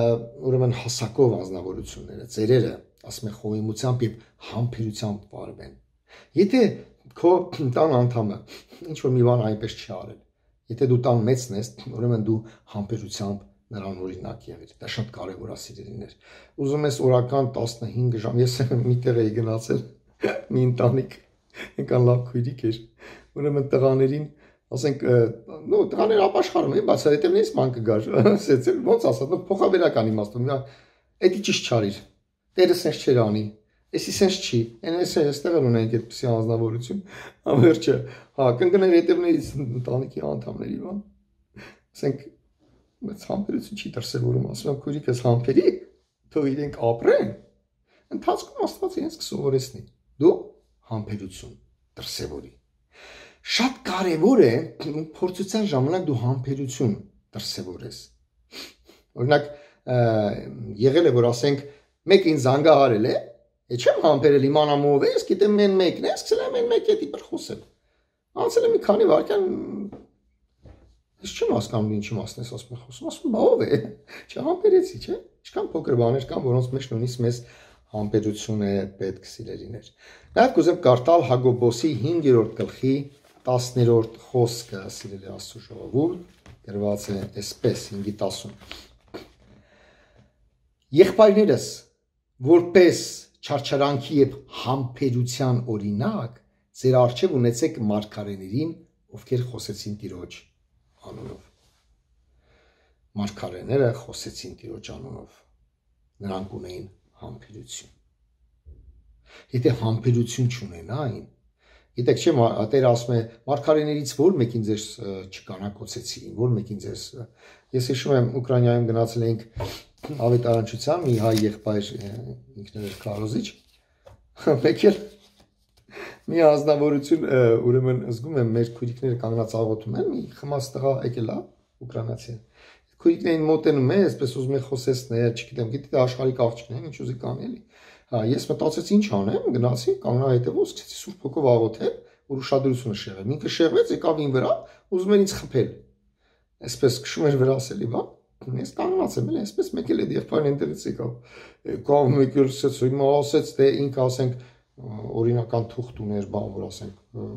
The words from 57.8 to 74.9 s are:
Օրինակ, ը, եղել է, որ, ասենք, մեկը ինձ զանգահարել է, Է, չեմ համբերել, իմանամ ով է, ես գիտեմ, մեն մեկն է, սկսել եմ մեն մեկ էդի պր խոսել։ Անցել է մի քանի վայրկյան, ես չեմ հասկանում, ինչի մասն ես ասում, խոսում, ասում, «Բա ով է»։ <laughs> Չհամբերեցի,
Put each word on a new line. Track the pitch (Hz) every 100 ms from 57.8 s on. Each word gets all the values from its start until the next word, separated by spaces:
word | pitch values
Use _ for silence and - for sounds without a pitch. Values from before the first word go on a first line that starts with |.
| 123 - - _ _ _ _ - - _ _ _ _ -
Օրինակ, | 123 147 - - - _
ը, | - 123 113 110 104 - - - - 101
եղել | 131 143 170
է, | 123
որ, | 120
ասենք, | 120 143 139 - - _ _ -
մեկը | 190 175
ինձ | 156
զանգահարել | 127 135 156 151 139 107 117
է, | - - - _ _ _
Է, | 120
չեմ | - 571
համբերել, | 165 143 147 143 135
իմանամ | 151 151 143
ով | 143 143 427
է, |
ես | 508 -
գիտեմ, | 196 208 208
մեն | 202 190
մեկն | 175 - 440
է, |
սկսել | - - 453
եմ | 523 494
մեն | 466
մեկ | 453 -
էդի | 427 -
պր | 427
խոսել։ | - 339 - - - _ _ _ _ _ _ -
Անցել | 466 466 480
է |
մի | 453
քանի | - 427 403
վայրկյան, | 156 - 415 370 - - 208 208 - - _ _ _ _ _ - - _ _ _ _
ես | 196
չեմ | - 453 -
հասկանում, | - 113 107 107
ինչի | 101 110
մասն | 92 -
ես | -
ասում, | - - 120
խոսում, | - - 320
ասում, | - 320
«Բա | 220 466
ով | 494
է»։ | - - - -
<laughs> | - - -
Չհամբերեցի, | - 262 359 427 370 370